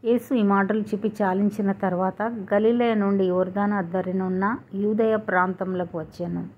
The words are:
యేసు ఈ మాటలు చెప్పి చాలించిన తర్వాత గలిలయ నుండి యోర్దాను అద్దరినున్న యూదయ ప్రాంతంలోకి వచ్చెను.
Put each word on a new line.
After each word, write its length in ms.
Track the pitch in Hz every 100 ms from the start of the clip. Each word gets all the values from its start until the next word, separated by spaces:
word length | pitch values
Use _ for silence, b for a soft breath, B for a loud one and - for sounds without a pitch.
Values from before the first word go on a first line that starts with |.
యేసు 300 | 226 240 233
ఈ 80 | 254
మాటలు 380 | 202 196 190 214
చెప్పి 320 | 214 202 214 214
చాలించిన 500 | 196 185 202 202 202
తర్వాత 500 | 196 190 175 190 190
గలిలయ 720 | 214 233 196 208 220 240 233
నుండి 300 | 220 196 196
యోర్దాను 520 | 185 180 185 190 202 208
అద్దరినున్న 800 | 170 185 180 190 185 185 196 247 -
యూదయ 420 | 196 202 220 220 220
ప్రాంతంలోకి 800 | 220 180 185 185 185 185 175 170
వచ్చెను. 520 | 156 - 175 175 175